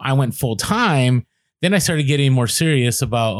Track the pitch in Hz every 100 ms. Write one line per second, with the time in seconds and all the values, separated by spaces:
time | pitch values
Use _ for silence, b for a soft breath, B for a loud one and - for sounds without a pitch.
0 | 131 135 127 - 117 107 - 214 233 143
1 | 127 123 - _ _ _ 175 196 170 156
2 | 139 143 139 131 120 - 160 143 120 -
3 | 123 117 113 101